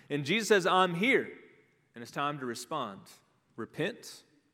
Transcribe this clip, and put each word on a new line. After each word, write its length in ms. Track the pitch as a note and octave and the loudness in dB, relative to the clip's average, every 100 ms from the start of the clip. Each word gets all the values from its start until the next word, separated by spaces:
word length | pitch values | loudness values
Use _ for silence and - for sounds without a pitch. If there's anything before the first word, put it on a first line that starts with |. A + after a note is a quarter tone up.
| - | -6
And 160 | D3 | -4
Jesus 240 | C3+ G#3+ G#3+ | 0 -2 4
says, 200 | G#3 E3+ | 4 6
"I'm 260 | F#3 F#3 | 4 4
here." 380 | E3+ A#3 G#3+ G#2 - - _ _ _ _ A#2 | 2 2 2 0 -10 -20 _ _ _ _ -16
And 80 | |
it's 80 | A#2 | -10
time 260 | D#3 C#3+ D3 | -4 -4 -4
to 80 | B2+ | -6
respond. 540 | A2+ - D#3 A#2 G2 - - _ _ _ - | -8 -6 -6 -6 -10 -20 -20 _ _ _ -12
Repent 640 | A2 - D3+ - - - _ _ _ | -12 -4 -6 -6 -16 -20 _ _ _